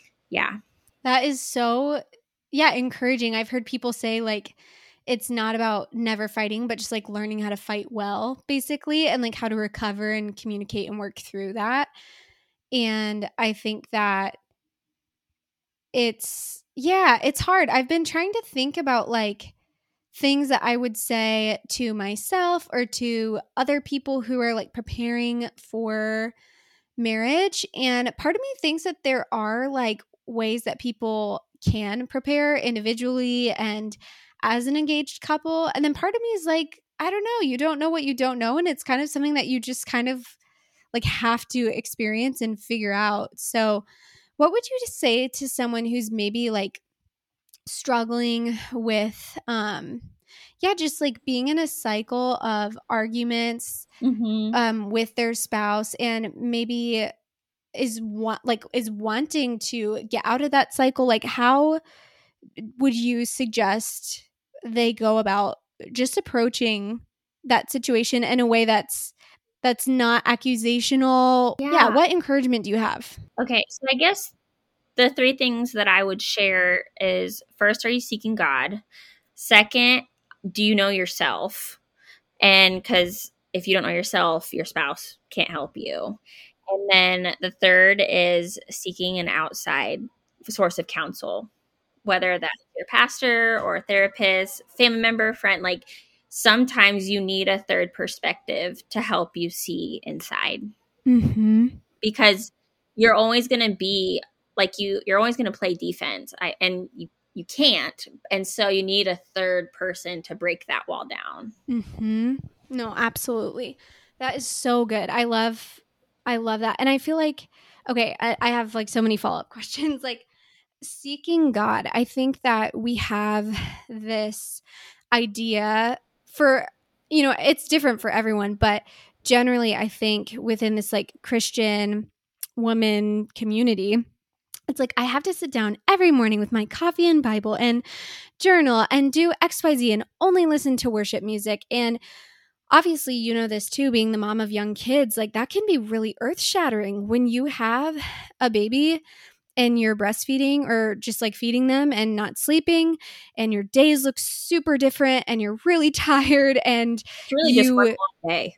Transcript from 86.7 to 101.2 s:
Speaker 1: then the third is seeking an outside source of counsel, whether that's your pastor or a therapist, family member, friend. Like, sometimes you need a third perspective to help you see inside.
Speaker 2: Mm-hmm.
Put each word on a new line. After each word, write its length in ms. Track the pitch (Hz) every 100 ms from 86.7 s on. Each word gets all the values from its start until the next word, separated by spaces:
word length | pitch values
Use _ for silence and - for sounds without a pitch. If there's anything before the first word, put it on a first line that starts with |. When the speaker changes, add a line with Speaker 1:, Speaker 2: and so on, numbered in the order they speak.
| 196 196
Speaker 1:
then 460 | 190 185 180 180 -
the 100 | 185
third 500 | - 190 180 190 202
is 580 | - 180 175 175 175 - -
seeking 500 | - 185 175 180 180
an 100 | 170
outside 720 | 151 156 - - 139 107 - 233 _ _ _ -
source 280 | 214 175 175
of 100 | 165
counsel, 640 | - 151 - - 90 226 _ _ _ _ _
whether 340 | 208 185 185 180
that's 280 | 160 - _ -
your 100 | -
pastor 720 | - 254 - 254 233 226 226
or 160 | 202 -
a 40 |
therapist, 800 | - 196 196 - 196 185 196 - - -
family 220 | 240 226
member, 340 | 226 226 220
friend. 280 | 240 202 180
Like, 220 | 180 180 - - - _ _
sometimes 800 | - 226 226 254 254 202 202 190
you 120 | 202
need 260 | 190 190 190
a 120 | 196
third 340 | - 190 180
perspective 880 | - 180 - 160 170 - - 175 180 -
to 120 | 214
help 360 | 233 180 170 175
you 120 | 170
see 520 | - - 170 - -
inside. 600 | - 160 - - - - 208 - _ _ 262
Speaker 2:
Mm-hmm. 600 | 247